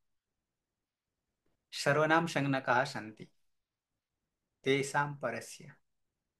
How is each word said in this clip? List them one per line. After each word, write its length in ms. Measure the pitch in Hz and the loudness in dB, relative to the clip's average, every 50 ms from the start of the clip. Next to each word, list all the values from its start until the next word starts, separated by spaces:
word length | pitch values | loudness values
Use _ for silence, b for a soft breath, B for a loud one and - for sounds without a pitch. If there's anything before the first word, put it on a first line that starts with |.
| _ _ _ _ _ _ _ _ _ _ _ _ _ _ _ _ _ _ _ _ _ _ _ _ _ _ _ _ _ _ _ _ _ _ - | _ _ _ _ _ _ _ _ _ _ _ _ _ _ _ _ _ _ _ _ _ _ _ _ _ _ _ _ _ _ _ _ _ _ -10
સર્વનામ 540 | - - 147 139 147 156 156 160 165 170 | -2 0 2 4 4 4 4 4 4 2
સંજ્ઞકાઃ 560 | 165 - 147 139 139 135 135 - 135 120 123 135 | 2 0 0 0 0 0 0 0 2 2 2 2
સંતિ. 460 | 139 - 113 107 110 107 - - - _ _ _ _ _ _ _ _ _ _ _ _ _ _ _ _ _ _ _ _ _ _ _ _ _ _ - | 0 -4 -8 -10 -12 -14 -16 -20 -20 _ _ _ _ _ _ _ _ _ _ _ _ _ _ _ _ _ _ _ _ _ _ _ _ _ _ 0
તેષાં 520 | 135 135 139 131 - - 147 147 147 143 | 0 0 0 0 0 -2 -2 -2 -2 -4
પરસ્ય. 580 | 139 - 120 117 117 - - - - - - - _ _ _ _ _ _ _ _ _ _ _ _ | -6 -6 -6 -6 -6 -10 -12 -16 -18 -20 -20 -20 _ _ _ _ _ _ _ _ _ _ _ _